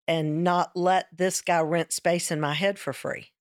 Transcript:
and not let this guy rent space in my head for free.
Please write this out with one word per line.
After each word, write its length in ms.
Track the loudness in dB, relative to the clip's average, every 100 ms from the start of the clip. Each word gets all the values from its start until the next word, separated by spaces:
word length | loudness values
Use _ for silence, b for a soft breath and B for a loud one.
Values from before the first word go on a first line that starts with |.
| -2
and 360 | 0 0 0
not 340 | 2 2 0 0
let 300 | 2 2 0 -2
this 240 | -2 -2
guy 200 | 0 0
rent 320 | 2 0 -2
space 380 | -2 0 0 0
in 100 | -2
my 140 | -2
head 240 | 0 -2 -2
for 140 | -8
free. 360 | -6 -8 -8 -12 _